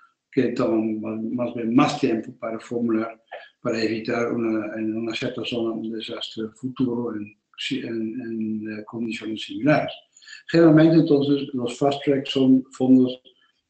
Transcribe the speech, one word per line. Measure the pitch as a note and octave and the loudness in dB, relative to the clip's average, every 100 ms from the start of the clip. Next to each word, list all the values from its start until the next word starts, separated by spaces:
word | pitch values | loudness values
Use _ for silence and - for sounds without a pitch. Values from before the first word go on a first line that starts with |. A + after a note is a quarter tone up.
| _ _ _ | _ _ _
que | C3+ A#2+ | 0 0
toman | A#2+ A2+ A2+ A2 A2 | 0 0 0 0 -4
más, | A2 A2 | -6 -6
más | A2+ B2 A#2+ A#2+ | -6 -4 -4 -4
bien | A2+ | 0
más | B2 D3 - | 4 4 2
tiempo | B2 A2 - - | 0 0 -4 -10
para | A2+ A2 | -8 -8
formular, | - A#2+ A#2 A2 A2+ - _ - - _ | -8 -4 0 0 -2 -8 _ -18 -18 _
para | A#2+ A2+ | -4 -2
evitar | G#2+ A2+ A#2+ A#2+ A#2 | -2 -2 -4 -2 -2
una, | A#2+ A2+ A2 G#2+ A2 | -2 -2 -2 -4 -6
en | A2 | -6
una | A2 A#2 A2 | -4 -6 -6
cierta | B2 A#2 A2 | -6 -6 -6
zona | A#2+ A2+ | -4 -4
un | A2+ A2+ | -4 -6
desastre | A2 A2+ A#2 - A#2 A2 | -8 -10 -12 -12 -10 -10
futuro | - C3 B2+ B2 A#2+ A#2 G#2+ | -10 -10 -2 -2 -2 -6 -8
en, | G#2 - _ - | -10 -16 _ -12
si, | - B2+ | -8 -6
en, | A2+ A2+ A2 B2 | -6 -6 -6 -8
en, | A2+ A2+ A2 A2 G#2+ G#2+ | -8 -6 -6 -6 -8 -12
eh, | |
condiciones | G#2 A2+ A#2 G#2 A2+ A2 | -12 -8 -8 -8 -8 -10
similares. | - - A#2+ G#2 - - _ _ - - - | -10 -4 0 0 0 -10 _ _ -20 -20 0
Generalmente, | E3 E3 D3+ E3 E3 | 6 8 8 8 6
entonces, | C#3 C#3 C#3 C#3 C3+ | 6 4 4 0 -2
los | B2+ A#2+ - | -4 -6 -2
fast | C#3 - | -2 0
track | D3 C3+ C3+ | 0 -2 -2
son | C3+ C3 C3 - | 2 6 6 4
fondos | - C3 B2+ B2+ B2+ _ _ _ _ | -2 6 6 6 0 _ _ _ _